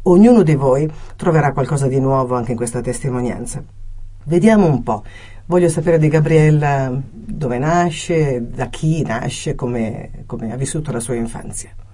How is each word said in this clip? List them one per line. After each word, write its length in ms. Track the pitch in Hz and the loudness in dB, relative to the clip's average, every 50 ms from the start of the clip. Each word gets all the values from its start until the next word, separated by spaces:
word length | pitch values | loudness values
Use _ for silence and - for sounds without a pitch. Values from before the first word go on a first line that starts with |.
| - | 2
ognuno 400 | 147 156 180 214 240 247 226 180 | 4 6 8 8 8 8 8 6
di 120 | 156 151 | 6 4
voi 360 | 131 139 135 127 135 156 156 151 - - - - | 2 4 2 2 2 0 -2 -4 -10 -14 -16 -12
troverà 380 | - - 180 160 160 143 143 135 | -2 0 2 2 4 2 2 0
qualcosa 340 | 143 131 - 156 135 139 | -2 -2 -2 0 0 0
di 140 | 131 131 135 | 0 2 2
nuovo 340 | 131 135 135 135 131 123 127 | 2 2 2 0 0 0 -2
anche 160 | 123 117 113 | -2 -2 -2
in 60 | 123 | -4
questa 240 | 113 120 117 - 123 | -4 -4 -4 -4 -6
testimonianza. 800 | 117 127 120 - - 139 127 127 123 120 98 - 120 117 - - - - - - - - - - - - - - - | -4 -4 -6 -4 -4 -4 -2 -2 -2 -4 -4 -6 -8 -8 -10 -10 -12 -14 -16 -14 -14 -12 -12 -12 -12 -14 -14 -14 -6
Vediamo 400 | 143 160 180 175 226 220 208 196 | 0 0 4 6 6 6 6 6
un 180 | 160 139 117 - | 4 2 0 0
po'. 200 | 117 110 104 - - - - - - - - - | -4 -4 -6 -6 -14 -18 -18 -20 -20 -20 -18 -6
Voglio 240 | - 170 180 175 165 | 0 2 2 4 4
sapere 280 | 156 170 156 175 165 | 2 0 0 2 2
di 120 | 160 156 156 | 4 4 4
Gabriella 840 | 151 160 151 156 160 156 151 151 151 151 147 143 139 135 135 131 | 4 2 2 4 4 4 6 6 4 4 2 0 0 0 -2 -2
dove 680 | 127 135 135 - - 110 110 - - 151 147 123 123 123 | -4 -6 -8 -10 -14 -16 -12 -10 -8 -6 -4 -4 -4 -2
nasce, 840 | 139 156 170 175 175 175 160 - - - 170 160 156 139 131 123 117 117 | -2 0 0 2 0 0 -2 -6 -4 -2 0 0 2 0 0 -4 -6 -8
da 180 | 120 120 127 | -6 -8 -8
chi 360 | 120 - - - 156 160 160 139 | -8 -6 -2 0 0 0 0 -2
nasce, 520 | - 110 117 117 123 - - - 160 147 | -4 -4 -4 -4 -6 -6 -6 -6 -6 -6
come, 680 | - 139 120 123 120 113 107 104 110 - - - - - | -4 -4 -4 -4 -4 -4 -4 -6 -8 -10 -12 -14 -14 -12
come 260 | - - 113 113 113 | -12 -10 -8 -8 -8
ha 60 | 117 | -6
vissuto 340 | 127 135 135 - 160 147 139 | -6 -6 -4 -4 -6 -6 -4
la 80 | 123 117 | -6 -6
sua 160 | 113 - 127 | -6 -6 -4
infanzia. 540 | 117 117 113 - - 107 104 104 - - - - - - - | -4 -4 -6 -8 -10 -12 -12 -12 -12 -12 -14 -16 -18 -18 -18